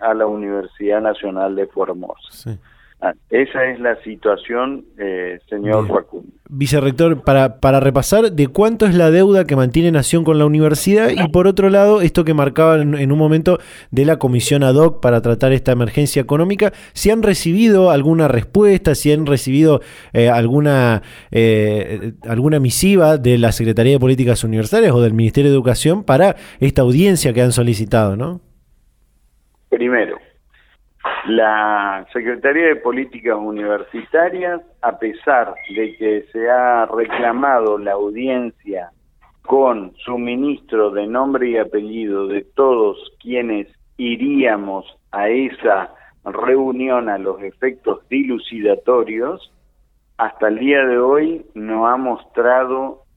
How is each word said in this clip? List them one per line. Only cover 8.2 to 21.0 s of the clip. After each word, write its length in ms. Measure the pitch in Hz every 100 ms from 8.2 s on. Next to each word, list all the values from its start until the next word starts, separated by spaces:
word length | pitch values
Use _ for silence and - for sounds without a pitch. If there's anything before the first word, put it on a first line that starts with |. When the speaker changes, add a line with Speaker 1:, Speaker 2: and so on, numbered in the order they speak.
| 226
Speaker 2:
¿de 140 | 160 139
cuánto 380 | 160 220 233 214
es 60 |
la 160 | 175 160
deuda 360 | 170 190 196 160
que 100 | 135
mantiene 340 | 127 135 170
Nación 360 | 160 127 165 160
con 120 | 156
la 80 | 151
universidad? 600 | 151 151 147 190 208 226
Y 200 | 190 165
por 160 | 175 190
otro 220 | 190 196
lado, 320 | 196 202 214
esto 240 | 170 - 160
que 80 |
marcaba 420 | 151 139 120 160 160
en, 200 | 147 147
en 180 | 135
un 40 | 147
momento 400 | 156 160 160 180 - - -
de 120 | 120
la 140 | 143 156
comisión 460 | 131 123 120 143
ad 120 | 135 135
hoc 240 | 160 -
para 220 | 123 117
tratar 320 | 117 117 131
esta 180 | 135 131
emergencia 500 | 123 113 147 143 147
económica, 520 | 120 147 180 202 208 - -
¿si 180 | - 196
han 140 | 220
recibido 640 | 214 180 165 185 226 196 185
alguna 380 | 143 143 165 151
respuesta, 680 | 120 101 202 208 185 - 143
si 180 | 147
han 120 | 151 147
recibido, 540 | 135 131 135 160 143 - - -
eh, 160 | 117 117
alguna, 720 | 120 117 143 147 135 123 110